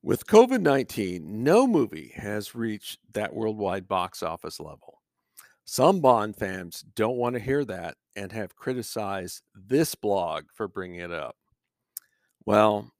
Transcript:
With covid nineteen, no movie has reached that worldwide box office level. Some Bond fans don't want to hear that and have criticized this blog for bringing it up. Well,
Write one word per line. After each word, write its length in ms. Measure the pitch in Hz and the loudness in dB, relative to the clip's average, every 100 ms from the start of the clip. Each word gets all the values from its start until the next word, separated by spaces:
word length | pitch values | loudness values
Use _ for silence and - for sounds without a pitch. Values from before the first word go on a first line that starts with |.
With 240 | - - - | -2 -4 8
covid 340 | 214 247 262 | 8 8 4
nineteen, 800 | 165 135 117 - 95 90 78 107 | 2 2 0 -4 -4 -6 -8 -2
no 240 | 127 202 262 | 4 4 6
movie 460 | 185 117 80 65 - | 2 0 -4 -14 -10
has 400 | 101 104 101 120 | -8 -6 -8 -6
reached 440 | 113 104 - - _ | -6 -6 -12 -18 _
that 220 | 104 107 | -6 -6
worldwide 560 | - 110 107 101 98 92 | -4 -4 -2 -4 -4 -2
box 340 | 95 87 - | -2 -2 -6
office 360 | 82 80 82 - | -8 -8 -12 -14
level. 420 | 76 71 - _ _ _ _ - - _ - | -16 -18 -20 _ _ _ _ -20 -20 _ -10
Some 340 | - 143 196 | 2 4 6
Bond 380 | 135 117 107 101 | 6 4 2 -4
fans 440 | 98 92 87 - - 107 | -6 -6 -10 -14 -12 -2
don't 220 | 110 123 | -2 0
want 160 | 120 | -4
to 80 | 123 | -4
hear 240 | 110 143 127 | -2 -2 -2
that 320 | 92 85 - _ - | -6 -10 -12 _ -12
and 160 | 98 | -8
have 240 | 113 92 _ | -8 -10 _
criticized 880 | - 127 113 110 101 98 87 - _ | -6 -6 -6 -6 -6 -6 -8 -14 _
this 420 | - 95 135 156 - | -20 0 2 2 0
blog 500 | 107 98 87 78 78 | 0 0 0 -4 -8
for 140 | _ 104 | _ -8
bringing 320 | 98 92 90 | -6 -10 -10
it 100 | 87 | -8
up. 240 | 85 65 - _ _ _ _ _ - _ _ _ _ - | -8 -8 -14 _ _ _ _ _ -20 _ _ _ _ 2
Well, 480 | 104 107 104 117 | 4 6 2 -6